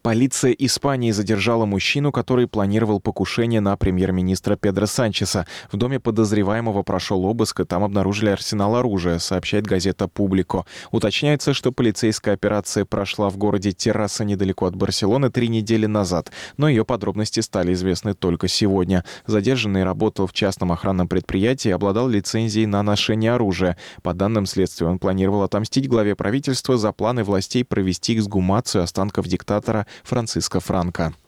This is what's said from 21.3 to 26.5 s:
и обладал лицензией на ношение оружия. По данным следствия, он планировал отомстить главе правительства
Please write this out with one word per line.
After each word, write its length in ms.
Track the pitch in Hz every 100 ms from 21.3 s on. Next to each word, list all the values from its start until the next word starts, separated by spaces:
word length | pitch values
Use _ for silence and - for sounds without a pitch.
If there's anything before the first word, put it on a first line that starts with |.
| 95 110 135 113
и 20 |
обладал 360 | 90 101 101 127
лицензией 600 | 104 - 113 113 104 110
на 160 | 101
ношение 500 | 104 104 - 107 110
оружия. 420 | 120 107 90 92 87 - -
По 100 | 90
данным 320 | 87 98 110 95
следствия, 400 | - 90 - 85
он 140 | 90
планировал 420 | 98 95 95 101
отомстить 480 | 95 101 110 - 135
главе 240 | 117 104
правительства 640 | 98 101 131 139